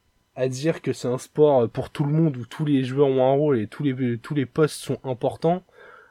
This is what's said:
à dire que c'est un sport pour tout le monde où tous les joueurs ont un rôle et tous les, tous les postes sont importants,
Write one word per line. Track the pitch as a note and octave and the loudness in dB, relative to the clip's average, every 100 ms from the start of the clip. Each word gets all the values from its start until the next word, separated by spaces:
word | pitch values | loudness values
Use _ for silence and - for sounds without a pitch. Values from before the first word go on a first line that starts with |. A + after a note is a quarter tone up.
| _ _ _ - | _ _ _ -4
à | C3 | -4
dire | B2+ D3+ D#3+ | -2 -4 -2
que | - | -4
c'est | B2 - | -4 -4
un | - | -6
sport | - - D3+ C3+ A2+ | -6 2 4 6 2
pour | - - | -2 -10
tout | - | -4
le | D3 | 0
monde | D#3 E3 B2+ | 2 2 0
où | A#2 | -10
tous | - | -6
les | D3+ C#3 | 0 0
joueurs | C3 C3 C#3+ | 0 2 2
ont | C3 B2+ | 4 4
un | |
rôle | C#3 D3+ C3 | 4 2 0
et | G#2 | -2
tous | - | -4
les, | C#3+ C3 B2+ A#2+ | -4 0 -2 -4
tous | - | -4
les | C#3+ B2+ | -4 -2
postes | - D3+ - | 0 0 0
sont | - C3+ | -8 -8
importants, | C3+ B2 C#3 A2+ E3 F3+ - _ - - _ | -6 -4 -4 -2 -2 -2 -6 _ -20 -20 _